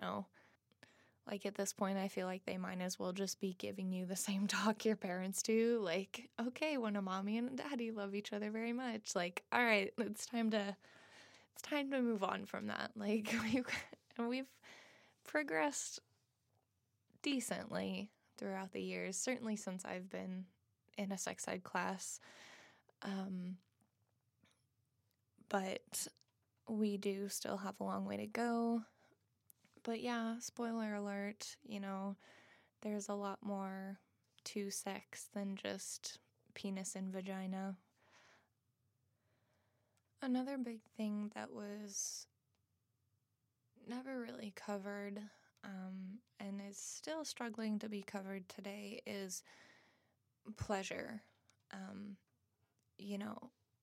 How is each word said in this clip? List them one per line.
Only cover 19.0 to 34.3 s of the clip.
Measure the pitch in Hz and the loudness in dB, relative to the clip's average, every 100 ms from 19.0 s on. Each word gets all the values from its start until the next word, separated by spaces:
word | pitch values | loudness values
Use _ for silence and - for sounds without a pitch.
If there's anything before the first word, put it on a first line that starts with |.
| 180 190 | 0 0
certainly | - 247 220 | 0 0 0
since | 214 190 185 | -2 -2 -4
I've | - 185 185 | -4 -6 -6
been | 185 190 185 185 _ _ _ _ - | -6 -4 -4 -6 _ _ _ _ -4
in | 196 | -2
a | 190 | 0
sex | - 185 - | -2 -2 -2
ed | 185 | -4
class. | 180 185 185 190 - - - - - - - - _ _ | -2 0 0 -2 -4 -8 -12 -18 -18 -18 -20 -20 _ _
Um, | 196 196 190 185 180 185 _ _ _ _ _ _ _ _ - _ _ _ _ _ _ _ _ - - | -4 -2 -2 -4 -4 -6 _ _ _ _ _ _ _ _ -20 _ _ _ _ _ _ _ _ -20 0
but | 202 190 - - - - - _ _ _ _ - | 0 2 -4 -4 -4 -4 -8 _ _ _ _ -4
we | 214 214 202 | 2 4 4
do | 202 196 202 | 0 0 -2
still | - - 196 | -2 -2 -2
have | 196 202 | -2 -2
a | |
long | 196 196 196 | 0 0 0
way | 202 | -2
to | 214 | 0
go. | 220 240 233 233 233 220 _ - _ _ _ - - _ - | 2 4 4 4 2 0 _ -20 _ _ _ -20 -20 _ -8
But | - 226 | -2 0
yeah, | 247 240 226 233 | 2 2 0 -2
spoiler | - - 233 226 214 | -4 -2 0 2 0
alert, | 208 202 202 202 208 - - - | 0 0 0 -2 -4 -8 -10 -8
you | 208 | -4
know, | 196 190 196 196 - - - - _ _ | -2 0 -2 -4 -10 -20 -20 -20 _ _
there's | 214 208 202 | -2 0 0
a | |
lot | 202 202 190 | 0 0 -2
more | 208 196 196 190 190 196 _ _ _ | -2 0 0 -4 -6 -8 _ _ _